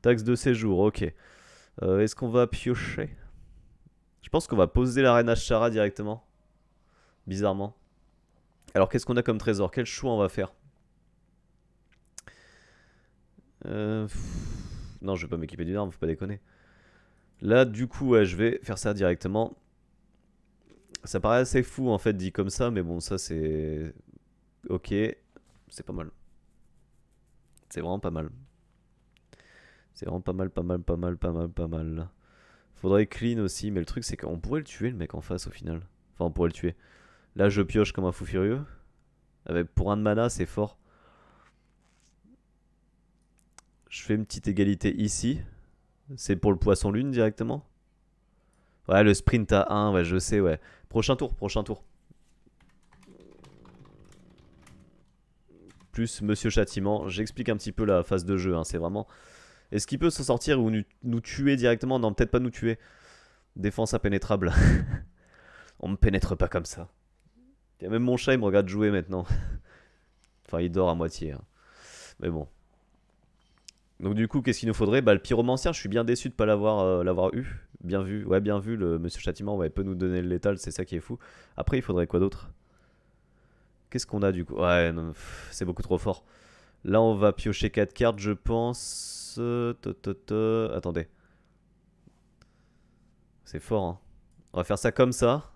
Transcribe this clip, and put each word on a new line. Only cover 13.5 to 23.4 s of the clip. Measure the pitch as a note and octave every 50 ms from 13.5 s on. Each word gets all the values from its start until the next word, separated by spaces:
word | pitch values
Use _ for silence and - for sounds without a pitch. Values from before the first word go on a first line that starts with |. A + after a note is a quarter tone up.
| _ _ -
Euh, | - G2 G#2 G#2 G#2+ A2 A2 G#2+
pff, | G#2+ - - - - - - - - - - - - - - - - - -
non, | - F#2+ G2
je | F2+ E2
vais | D#2
pas | E2+ E2
m'équiper | D#2+ D2 - - E2+
d'une | E2 F#2
arme, | G#2 G#2 F#2+
faut | E2+ -
pas | -
déconner. | E2 E2 - G2 G2 G#2 G2 _ _ _ _ _ _ _ _ _ _ _ _ _ _ _ _ _ _ _ _
Là, | - G2+ A2 B2 C3
du | B2 G#2+ G#2+ B2+
coup, | A#2+ - - C#3+ C3
ouais, | A#2+ A2 G#2
je | F#2 F2+
vais | E2+ G#2+ A2+ A#2+ - -
faire | - G#2+
ça | - - G#2+ G#2
directement. | G2+ F#2+ F2+ F2+ - - F#2 G2 G#2+ A2+ - - _ _ _ _ _ _ _ _ _ _ _ _ _ _ _ _ _ _ _ _ _ _ _ - _ _ _ - - -
Ça | - - F#2+
paraît | - G#2+ A#2 B2
assez | B2+ B2 - C3 B2+
fou, | - - - C3 B2
en | A2
fait, | G2 - A2+ G#2
dit | F#2+ F#2 F#2+
comme | - - G2 G2
ça, | - - B2+ A#2+
mais | A#2 G2 F2
bon, | E2 E2+ E2+
ça, | E2 - G2+
c'est... | F#2 - - E2+ D#2+